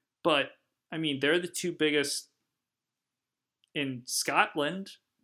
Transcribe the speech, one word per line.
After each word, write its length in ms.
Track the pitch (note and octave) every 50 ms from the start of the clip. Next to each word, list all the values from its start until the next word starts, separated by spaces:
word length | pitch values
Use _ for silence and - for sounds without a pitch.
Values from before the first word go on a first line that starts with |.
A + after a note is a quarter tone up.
| _ _ _ _
But, 300 | - F3 D3+ C#3 C3 - - _ _ _ _ _ _ _
I 60 | E3
mean, 240 | D#3+ D#3+ D3+ C#3 C3
they're 180 | C#3 C#3+ E3 F3+
the 80 | F3+
two 240 | E3+ - - - F3
biggest 560 | E3 - D#3 D3+ D3 D3 C#3 C#3+ - - - _ _ _ _ _ _ _ _ _ _ _ _ _ _ _ _ _ _ _ _ _ _ _ _ _ _ _ _ _ _
in 280 | D#3 C#3 C3+ C3 A#2+ B2
Scotland. 880 | - - - - - C#3+ E3 G#3+ G#3+ - E3 C#3+ D3+ F3 F#3+ G3 - - _ _ _ _ _